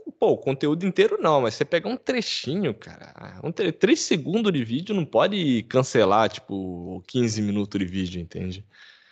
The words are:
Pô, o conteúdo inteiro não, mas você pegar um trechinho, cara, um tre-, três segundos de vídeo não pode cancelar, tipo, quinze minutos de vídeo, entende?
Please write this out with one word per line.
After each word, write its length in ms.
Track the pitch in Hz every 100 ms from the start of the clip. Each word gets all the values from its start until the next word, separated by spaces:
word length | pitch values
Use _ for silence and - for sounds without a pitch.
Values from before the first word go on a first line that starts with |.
| - -
Pô, 120 | 214
o 60 | 117
conteúdo 480 | 131 135 147 160 190
inteiro 320 | - 214 415
não, 200 | 190 143
mas 120 | 117 -
você 80 |
pegar 260 | 143 170 196
um 80 | 247
trechinho, 760 | - 254 - - 123 175 165
cara, 680 | 104 - - 73 - 98 92
um 100 | 151
tre-, 200 | - 185
três 300 | - 196 311
segundos 500 | - 190 135 214 208
de 140 | 147 113
vídeo 280 | 127 196
não 120 | 202 139
pode 580 | 113 175 202 151 117
cancelar, 640 | - 131 135 127 98 104 104
tipo, 720 | - - 98 92 87 87 92 -
quinze 340 | 127 117 107
minutos 380 | 104 104 101 98
de 60 | 92
vídeo, 360 | 95 92 90
entende? 440 | 82 90 92 95 - _ - - _